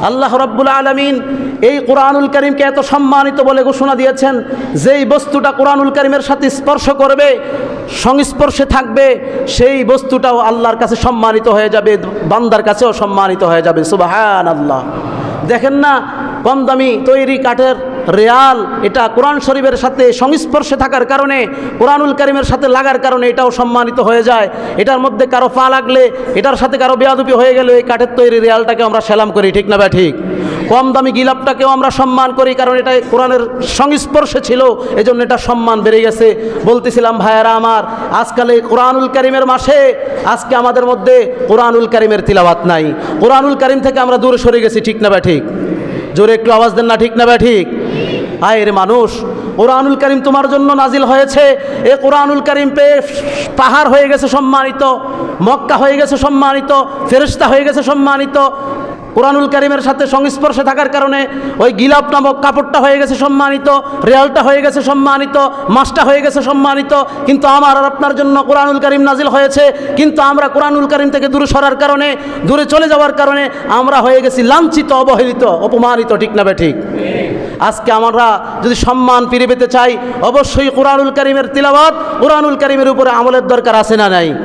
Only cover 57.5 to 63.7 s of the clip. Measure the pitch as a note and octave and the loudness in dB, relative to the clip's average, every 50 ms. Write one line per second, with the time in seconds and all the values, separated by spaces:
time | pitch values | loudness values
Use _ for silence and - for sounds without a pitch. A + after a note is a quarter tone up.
57.5 | C4 C#4 C#4+ D4 C4+ C#4+ C4+ A#3+ D4 C#4+ C#4 C#4+ C#4 C#4 C#4 C#4 C4+ C#4+ C#4 C4+ | 2 2 2 0 -2 0 0 0 0 0 2 0 0 0 -2 -2 0 0 0 0
58.5 | C#4 - F#3 - - F#3+ G3 - - - - - - A3 B3+ C4+ C#4+ C#4+ C#4+ C4+ | -2 -6 -10 -10 -10 -10 -10 -12 -12 -14 -16 -6 -2 0 2 2 2 2 0 0
59.5 | C#4 C#4 C#4 C#4+ C#4+ C4+ - C4+ C4 C4+ C#4+ C4+ C4 C#4 C#4 C#4+ C4+ C#4 C#4+ D4 | 0 0 0 0 -2 -2 -2 -2 -2 -2 -2 0 0 0 0 -2 -2 -2 -2 -2
60.5 | A3+ B3 C#4 C4 C4+ C#4 C#4+ C4+ C#4 C#4+ C#4 C4+ C#4 C#4 C4+ C4+ C4+ - - C#4 | 0 0 -2 -2 0 -2 -2 -2 0 -2 0 0 0 -2 -4 -4 -6 -10 -8 -8
61.5 | C4+ C4+ G#3+ B3 A3+ F#3+ A#3+ C#4 D4 C#4+ - C#4+ D4 C#4+ C4+ C#4 C4+ C4+ C#4 C#4 | -4 0 0 0 2 2 2 4 4 2 2 0 -2 0 0 0 -2 0 -2 0
62.5 | - C#4 C#4 C#4+ - C#4 B3+ C#4 C#4 C#4 C#4 B3+ C4 A#3 C#4 C#4+ C#4 C#4 C#4+ C#4 | 0 -2 -4 0 0 0 2 2 2 2 0 -2 -2 -2 0 0 0 0 0 0
63.5 | C#4 C4+ C4+ C#4+ | -2 -2 0 0